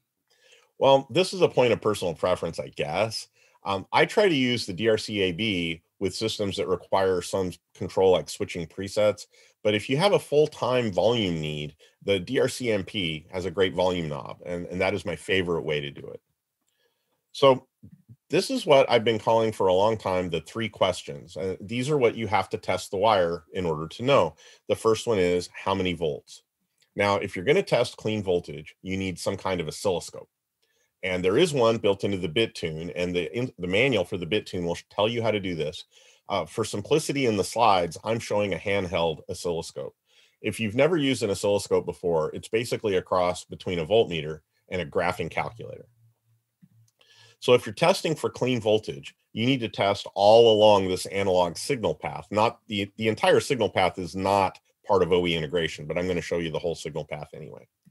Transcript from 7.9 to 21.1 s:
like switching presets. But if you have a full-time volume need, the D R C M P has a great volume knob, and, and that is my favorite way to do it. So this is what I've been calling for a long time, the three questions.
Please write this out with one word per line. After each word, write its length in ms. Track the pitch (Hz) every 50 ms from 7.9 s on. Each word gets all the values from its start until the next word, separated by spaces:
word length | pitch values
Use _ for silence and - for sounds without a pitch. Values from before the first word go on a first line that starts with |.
| - 101 95 95
like 180 | 90 80 73 -
switching 360 | - - 104 92 - 90 82
presets. 600 | - - - 95 98 - 107 107 107 101 - - - _ _ _ _ _ _
But 120 | - 107 107
if 160 | 104 - -
you 80 | 135 147
have 160 | 190 202 185
a 40 | 147
full-time 720 | - - 143 147 151 151 - - 120 117 127 127 120 107
volume 480 | 90 90 90 110 123 120 104 90 85 80
need, 380 | 78 76 76 76 76 76 - _ _ _ _ _
the 160 | - 98 98 95
D 220 | 87 - 131 139
R 80 | 123 127
C 240 | - - 127 117
M 120 | 107 98 90
P 420 | - - 107 90 82 80 76 76 -
has 140 | - 92 87
a 60 | 95
great 240 | 80 101 95 92 82
volume 340 | 90 90 92 92 90 82 76
knob, 300 | 73 67 53 50 - - -
and, 180 | 78 87 87 85 -
and 120 | 87 92
that 140 | 92 98 101
is 100 | 95 -
my 120 | 90 82
favorite 480 | - - - 95 95 90 90 85 80 65
way 180 | 76 76 73
to 80 | 73 71
do 160 | 71 - -
it. 160 | - - - _ _ _ _ _ _ _ _ _ _ _ _ _ _ _ _ _ _ _ _ _ _
So 360 | - - 143 135 - 127 - _ _ _ - - - - _ - 117 _ _ -
this 180 | 147 175 202 -
is 160 | 269 247 196
what 260 | 165 143 135 131 -
I've 140 | 117 117 104
been 140 | 120 110 104
calling 340 | - 120 113 113 113 110
for 140 | 107 - 104
a 80 | 95 90
long 240 | 92 101 110 113 104
time, 320 | - 98 92 92 90 87
the 100 | 82 82
three 300 | - - - 113 113 107
questions. 640 | - - 104 95 87 - - -